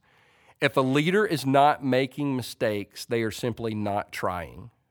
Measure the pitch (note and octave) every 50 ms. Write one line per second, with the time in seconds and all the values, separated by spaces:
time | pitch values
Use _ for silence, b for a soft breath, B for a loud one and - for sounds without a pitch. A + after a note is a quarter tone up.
0 | b b b b b b b b b b b b D3 C#3 - C#3+ C3 C3 C3 D3
1 | D#3 F3+ F3+ G#3+ G#3+ - E3+ C3 B2+ C3+ C3+ C#3 C#3+ D3 - - C#3 C3 B2 B2+
2 | C#3 C3 - D#3 D3 C#3 C3 B2 A#2 - - - B2+ A2 G#2 G2+ G2 - _ -
3 | - - A#2+ A#2 A2+ G#2+ - - - A#2+ A2 - A#2 A2+ G#2+ G#2 G#2 G2+ G2 G#2
4 | - - - - - F#2+ F2+ F2 E2 - B1 E2 - A#2 - _ _ _